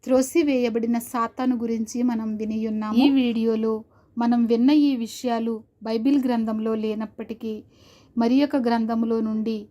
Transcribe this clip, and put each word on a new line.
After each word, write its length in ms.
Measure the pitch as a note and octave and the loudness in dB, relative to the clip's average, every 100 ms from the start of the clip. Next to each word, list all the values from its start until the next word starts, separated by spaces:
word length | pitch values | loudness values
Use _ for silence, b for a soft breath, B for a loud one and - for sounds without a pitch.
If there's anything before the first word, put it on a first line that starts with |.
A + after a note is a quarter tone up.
త్రోసివేయబడిన 960 | - B3+ C4 E4+ D4+ C4 A#3+ A3+ A3+ A#3 | 2 2 2 2 2 2 0 -2 -2 -2
సాతాను 560 | A#3 B3 A3+ - C4 B3 | -2 -4 -4 -2 -2 0
గురించి 460 | A3+ A3+ A3 A#3+ | -2 -4 -4 -2
మనం 320 | B3 A#3 A3 G#3+ | 0 0 -4 -6
వినియున్నాము. 600 | G#3+ A3 A3 A3 G#3+ A3 | -4 -4 -4 -4 0 2
ఈ 120 | C#4+ | 4
వీడియోలో 760 | C4+ B3 A3+ A3+ A3 A3 A3 A3 b b - | 4 2 0 0 0 0 -4 -8 b b -4
మనం 280 | A#3 A#3+ A3+ | 0 2 2
విన్న 240 | A#3 B3 | 4 6
ఈ 260 | D4+ C#4+ C4 | 6 4 2
విషయాలు 680 | A3+ - B3 A#3 A3+ A3+ - _ | -6 -6 -4 -2 -2 -6 -10 _
బైబిల్ 400 | A3 A3+ A#3+ C#4+ B3+ | -4 -2 2 2 2
గ్రంథంలో 500 | A#3 A3 A3 A3 A3 | 0 -2 -2 -2 -2
లేనప్పటికీ, 880 | A3 G#3+ G#3+ - A3 A3+ A3 G#3+ - b b b b - | -2 -4 -8 -10 -12 -10 -10 -10 -14 b b b b -2
మరి 260 | A#3 C4 | 2 4
ఒక 120 | C#4+ C#4+ | 4 2
గ్రంథంలో 640 | A#3 A#3 A3+ A3+ A3+ A3+ | 2 0 0 0 0 0
నుండి 480 | A3 A3 G#3+ A3 G#3 | -2 -2 -4 -6 -10